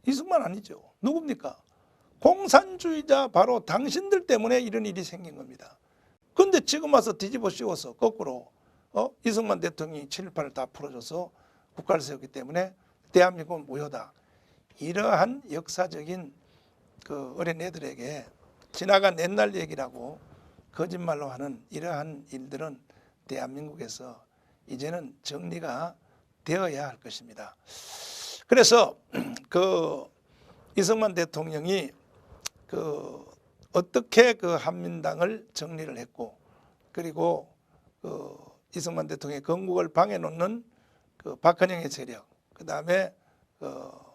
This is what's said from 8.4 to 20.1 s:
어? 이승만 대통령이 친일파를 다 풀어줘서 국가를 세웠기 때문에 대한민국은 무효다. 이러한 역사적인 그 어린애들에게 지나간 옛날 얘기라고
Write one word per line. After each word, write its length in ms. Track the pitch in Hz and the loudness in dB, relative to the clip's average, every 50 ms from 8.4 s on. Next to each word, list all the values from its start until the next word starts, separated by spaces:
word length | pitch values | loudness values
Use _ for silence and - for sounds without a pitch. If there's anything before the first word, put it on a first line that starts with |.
| - - _ _ _ _ _ _ _ _ | -12 -18 _ _ _ _ _ _ _ _
어? 180 | - 202 233 269 - _ - | -2 -2 -2 -2 -4 _ -2
이승만 360 | 233 208 220 226 208 196 175 | 0 0 0 0 0 -2 0
대통령이 480 | 165 175 160 - 156 156 160 147 143 139 | -2 -6 -4 -6 -10 -8 -8 -12 -10 -10
친일파를 460 | - - 190 180 - 160 147 139 - | -10 -10 -10 -8 -6 -6 -6 -6 -6
다 100 | 139 127 | -8 -8
풀어줘서 640 | - - - 143 143 131 120 120 - 156 170 180 165 _ _ _ _ _ _ _ _ _ | -8 -8 -14 -14 -12 -12 -12 -12 -8 -8 -8 -8 -8 _ _ _ _ _ _ _ _ _
국가를 260 | - - - 190 160 | -12 0 2 2 2
세웠기 280 | 135 131 143 127 131 131 | 2 -4 -10 -12 -14 -12
때문에 460 | - 139 123 131 156 175 185 190 185 _ _ _ _ _ _ _ | -12 -12 -10 -4 -2 -2 -2 -2 -6 _ _ _ _ _ _ _
대한민국은 540 | - 180 175 185 180 170 156 156 175 160 143 | 6 8 8 8 4 -4 -8 -8 -8 -8 -8
무효다. 480 | 139 131 143 147 147 135 113 101 - _ _ _ _ _ _ _ _ _ _ _ _ _ - | -10 -8 -8 -8 -8 -8 -12 -12 -14 _ _ _ _ _ _ _ _ _ _ _ _ _ -10
이러한 600 | 143 160 175 202 214 226 104 151 185 233 262 285 - 190 | -8 -4 -2 0 4 4 6 6 4 2 2 -10 -10 -8
역사적인 800 | 147 165 170 - - - 180 160 165 160 151 160 180 185 165 139 - _ _ _ _ _ _ _ _ _ _ _ _ - - | -8 -8 -8 -8 -4 -4 -4 -4 -4 -12 -10 -8 -10 -10 -10 -14 -18 _ _ _ _ _ _ _ _ _ _ _ _ -20 -12
그 300 | - 151 143 135 127 - | -10 -10 -8 -8 -10 -6
어린애들에게 920 | - 170 170 165 160 170 185 165 165 143 131 143 127 120 135 151 143 117 - - _ - - _ _ - _ | -4 -2 -2 -2 -4 -8 -10 -10 -10 -10 -10 -10 -8 -10 -8 -8 -10 -12 -16 -20 _ -20 -20 _ _ -20 _
지나간 480 | - - 180 190 202 196 196 190 175 160 | -8 -4 6 6 8 8 8 6 4 4
옛날 340 | 165 180 202 208 208 208 196 | -2 0 4 4 4 4 2
얘기라고 640 | 180 165 151 156 143 135 123 123 123 120 135 | -4 -6 -6 -6 -6 -6 -8 -8 -12 -12 -12